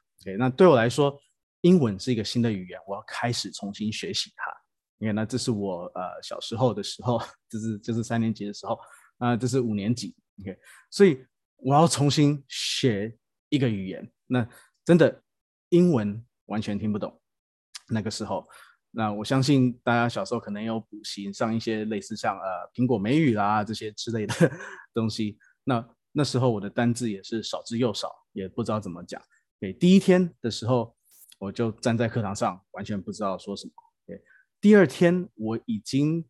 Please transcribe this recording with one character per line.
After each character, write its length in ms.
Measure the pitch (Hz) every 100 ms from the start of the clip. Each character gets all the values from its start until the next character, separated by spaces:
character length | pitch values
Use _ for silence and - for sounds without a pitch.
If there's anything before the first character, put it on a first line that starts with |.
| _ _
OK， 160 | 98 98
那 100 | 127
对 160 | 127 185
我 80 | 127
来 120 | 117
说， 320 | 139 143 139 _ _ _ _
英 180 | 175 180
文 200 | 117 98
是 120 | 127
一 40 | 110
个 80 |
新 200 | 104 123
的 80 | 117
语 160 | 101 90
言， 120 | 92 95
我 100 | 98
要 80 | -
开 260 | - 120
始 160 | 120 101
重 240 | - 98
新 180 | 104 107
学 220 | 107 90
习 180 | 104 - -
它。 160 | - - _ _ _ _
因 80 | 110
为 60 |
那 120 | 104 110
这 100 | 127
是 140 | 131
我， 360 | 104 98 87 90 92
呃， 260 | 90 82
小 180 | - -
时 160 | - 113
候 160 | 127
的 120 | 101
时 180 | 98 -
候， 180 | 123 113 -
<laughs> 160 | - _
就 80 | 110
是， 220 | 113 104
就 120 | -
是 120 | 113
三 160 | 113 117
年 120 | 113
级 140 | 104 101
的 80 |
时 140 | 101 -
候， 120 | 117 - - _ _
那 180 | 120 117
这 120 | 123
是 120 | 131
五 140 | 120
年 220 | 104 101 120
级。 200 | 95 - _ -
OK， 140 | 98 92 - - _
所 120 | -
以 220 | 196 131 - _ _ _
我 180 | 131
要 140 | 143 165
重 240 | - 143
新 320 | 156 143 147 -
学 680 | - - - 135 101 110 - _ _ _
一 80 | 143
个 100 | 127
语 200 | 101 92
言， 200 | 82 - _ _
那 200 | 123 117 - _ _ -
真 100 | 170
的 280 | 147 - _ _ _ _ _
英 220 | 175 180
文 320 | 131 104 107 - _ -
完 160 | 110
全 160 | 110 101
听 160 | 107
不 60 | 104
懂。 200 | 92 - _ _ _ _ _ - -
那 120 | 113
个 80 | 104
时 120 | -
候， 240 | 101 95 - - - _ _
那 200 | 117 107
我 140 | 104 110
相 160 | 135
信 320 | 131 139 127 117
大 80 | 123
家 160 | 120 120
小 160 | 110
时 120 | 98 117
候 40 |
可 120 | 110
能 100 | 104
有 180 | 113 113
补 240 | - 104
习， 300 | - - 98
上 220 | 196 113 113
一 40 |
些 240 | 113 110 107
类 140 | 104
似 160 | - 107
像， 220 | 113 98
呃， 320 | 95 90 92
苹 140 | - 123
果 140 | 113
美 180 | 104 151
语 160 | 151
啦 300 | 107 101 107
这 100 | 104
些 180 | 107 110
之 180 | - -
类 160 | 113 101
的 60 | - 156 -
<laughs> 320 | - - -
东 160 | 117 113
西。 300 | 110 104 - _ _
那， 200 | - 120 131 _ _
那 120 | 147
时 140 | 139 127
候 140 | 127
我 100 | 104
的 80 | 98
单 240 | - 120
字 160 | 117 120
也 140 | 95
是 180 | - 113
少 220 | - 85
之 160 | - 113
又 120 | 123
少， 200 | 101 87 - _
也 160 | 101 95
不 160 | -
知 80 | 117
道 80 | 107
怎 120 | 98
么 120 | 85 90
讲。 140 | - - _ _ _
OK， 160 | 95
第 220 | 92 180 190
一 40 |
天 320 | 190 180 175 -
的 120 | 117
时 160 | - 117
候， 280 | 127 110 _ _ _ - _
我 120 | 98
就 200 | 98 113
站 260 | 104 123 117
在 100 | 113
课 140 | 123
堂 140 | 101 104
上， 280 | 110 92 _
完 120 | 92 101
全 160 | 101
不 100 | 98
知 120 | 98
道 120 | 98 92
说 160 | - 98
什 100 | -
么。 80 | - _ _ -
OK， 160 | - _ _ _ _
第 140 | 202 208
二 100 | 156
天 420 | - 175 180 180
我 260 | - 110 113 -
已 140 | 107
经 440 | - 135 151 165 165